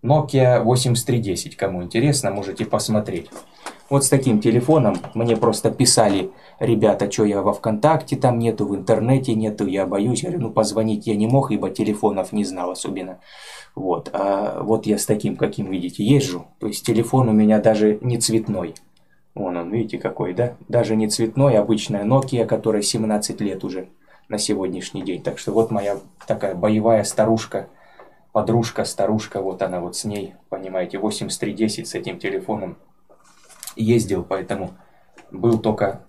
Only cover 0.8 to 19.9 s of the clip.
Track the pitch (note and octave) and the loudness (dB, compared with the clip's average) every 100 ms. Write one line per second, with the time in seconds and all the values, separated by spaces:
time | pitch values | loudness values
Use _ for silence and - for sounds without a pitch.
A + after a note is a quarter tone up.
0.8 | B2+ A#2 - A#2+ G2 F2 - - G2 F2+ | 2 0 0 0 0 -4 -6 -6 -4 -4
1.8 | F2+ A2+ C#3+ C3 G2 G2+ G2 - A2 - | -4 0 2 2 0 -4 -8 -6 -4 -2
2.8 | - G#2+ G#2 F2+ - - - - - - | 0 -2 -2 -8 -10 -18 -20 -18 -18 -18
3.8 | - C#3 C3+ C3+ C3 G#2+ A#2+ A#2 B2 D#3+ | 0 0 4 4 4 4 4 2 4 4
4.8 | A2+ F2+ - A2+ A#2 A2 A#2 G#2+ A2 G#2+ | 4 0 -6 -2 0 4 2 2 -2 2
5.8 | A#2+ - G#2+ G2 F#2 - - - A2+ A2 | 4 6 4 2 -2 -8 -20 -6 0 2
6.8 | G#2+ F#2+ G2+ - G#2+ G2+ F#2+ - A#2 G#2+ | 4 2 0 2 2 2 0 0 -2 2
7.8 | D3+ D#3+ - C3 - A#2 A2+ G#2+ G2+ G2 | 2 2 0 0 0 2 0 0 -2 -4
8.8 | F#2 A2 A2+ C3 C3 A2 A2 G#2+ G2+ F#2+ | 0 2 4 2 2 0 0 -2 -2 0
9.8 | F#2 G2+ G#2+ A#2+ F3+ F3 A2+ A2+ G#2+ A2+ | -2 0 0 0 -2 -4 -2 0 0 0
10.8 | A2 G#2 - G#2 A2 C3+ C3+ G#2+ G2 - | 0 -2 -2 0 4 2 2 -2 -4 -2
11.8 | G#2+ G#2 G#2+ G2 F#2 G#2 G2 F2+ F2+ F#2 | -2 2 0 0 -2 -2 -4 -4 -6 -6
12.8 | - F#2+ F#2 F#2 _ - - - - - | -8 -8 -10 -14 _ -20 -20 -20 -18 -8
13.8 | F#2 E2 - - G2 G2 G#2 E2 F2+ A2 | -4 -4 -4 -4 0 0 -2 -6 -2 0
14.8 | - G#2 - G#2+ G#2 - A2 - G2 F#2+ | 0 -2 0 -2 -2 -2 -4 -4 -6 -4
15.8 | F2+ - G#2 C#3 - F2+ - _ G#2+ G#2 | -6 -4 4 4 4 -6 -10 _ -8 -6
16.8 | - A2 A2+ C3 A#2+ G#2+ G#2+ G#2+ A2 G#2 | 0 0 2 2 4 6 6 6 4 4
17.8 | G#2+ G#2+ B2 A#2 A#2 A2+ A2 G2 F2 - | 4 2 0 -2 0 0 0 -4 -6 -12
18.8 | _ _ _ _ _ - F#2+ F2 E2+ A2 | _ _ _ _ _ -8 -6 -4 -4 -4
19.8 | G#2+ | -4